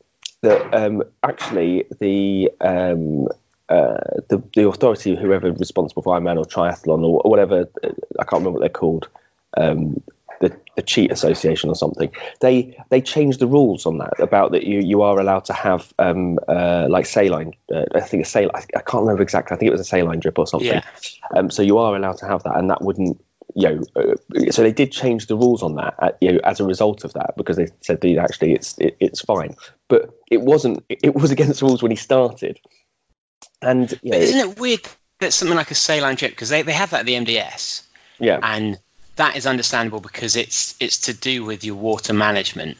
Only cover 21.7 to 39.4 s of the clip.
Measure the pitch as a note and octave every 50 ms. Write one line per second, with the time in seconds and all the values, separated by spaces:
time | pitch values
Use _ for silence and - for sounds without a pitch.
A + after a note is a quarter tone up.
21.7 | G2+ A#2 A#2 G#2+ G2+ G2 G2 F#2+ F#2 - G2 G2 G2 - - - - E2+ F#2 F#2
22.7 | F2+ - F2+ G2 F#2 G2 F#2 F2 - - _ _ _ _ - - - F#2 F#2 -
23.7 | D2+ D#2 - - - - - - - - _ - - - - - - - A2+ A2
24.7 | A2 - C#3 C3 - - C3+ B2+ A#2 A2 G#2+ - A2 G#2+ B2 B2 A#2+ - F#2 D#2+
25.7 | D2+ C#2+ C#2+ D2+ - - - - - - F#2 F2+ F2+ - - G2 G2 - G2+ F#2
26.7 | F#2 - G#2+ G#2+ G2+ - - - - - - - - - - - E2+ F2+ E2+ -
27.7 | _ _ - - E2+ - - F2+ E2+ E2 E2+ - - - D#2+ D#2+ - - - -
28.7 | - - - - - - F#2+ - - - - - G#2 F2 D2+ - - _ - -
29.7 | _ _ _ - B2 A2+ - - - _ _ - A#2+ G#2 A#2+ C3 D3+ D3 C#3 A#2+
30.7 | G2+ - _ - G2+ - - C#3+ C#3 C#3+ D3+ C#3 C#3 B2+ D3+ D3+ C#3 - C#3 C3+
31.7 | B2+ A#2+ B2 A2+ A2+ - - - C3+ C3 B2+ A#2 A#2 - - - - - _ _
32.7 | _ _ _ _ _ _ _ _ _ _ _ _ _ _ - _ _ - - B2+
33.7 | B2+ B2+ B2 A#2 - - - - - E2+ E2 - C4 C4+ A3+ F#3 G3+ A3 B3 B3
34.7 | A#3 F#3+ - - - _ _ _ _ - F#3+ D#3+ - - F#3+ E3 E3+ E3 D3 -
35.7 | D3 - - - D#3 D3+ C#3 C3+ C3 - C#3+ A#2+ - - A2+ A2 D3+ D#3 D3+ D#3+
36.7 | D3+ E3 G3+ F#3 E3+ B2 A2 B2 B2 B2 A#2 A2+ A#2 A2 G2 - - - - -
37.7 | - - - _ _ _ _ _ _ - A#2+ A2 E2+ - - A2 G#2+ G#2+ G#2+ G#2+
38.7 | G2 F#2+ _ _ _ - - - - - D#3 D3 - C#3